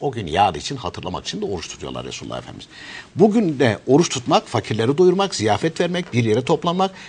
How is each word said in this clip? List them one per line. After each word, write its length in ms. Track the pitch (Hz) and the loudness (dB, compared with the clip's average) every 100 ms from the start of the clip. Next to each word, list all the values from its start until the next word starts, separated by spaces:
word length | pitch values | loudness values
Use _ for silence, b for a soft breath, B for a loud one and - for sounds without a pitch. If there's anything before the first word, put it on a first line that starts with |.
O 120 | 147 | -6
gün 140 | 117 85 | -6 -4
yad 280 | 85 101 | 2 2
için, 220 | 76 - 135 | 0 -8 -8
hatırlamak 480 | 87 - 82 80 | -8 -8 -8 -8
için 160 | - - | -8 -8
de 40 | |
oruç 240 | 208 90 - | -6 -6 -10
tutuyorlar 380 | - 71 64 64 | -12 -10 -10 -10
Resulullah 320 | - 60 62 | -12 -10 -12
Efendimiz. 280 | - - - B B B B | -12 -18 -18 B B B B
Bugün 440 | 120 208 220 185 139 | 4 4 6 2 4
de 200 | 127 101 - | 2 2 4
oruç 220 | 151 170 | 4 4
tutmak, 400 | 127 123 196 - | 0 2 0 2
fakirleri 500 | 113 - 110 113 147 | -4 -2 -2 0 4
doyurmak, 360 | 185 185 196 | 4 4 0
ziyafet 460 | - 104 104 160 - | 0 0 0 0 -2
vermek, 320 | 175 175 175 | -2 -2 -2
bir 120 | 120 | 0
yere 200 | 113 110 | 2 2
toplanmak, 460 | 127 160 175 175 190 - | 2 0 0 0 -2 -4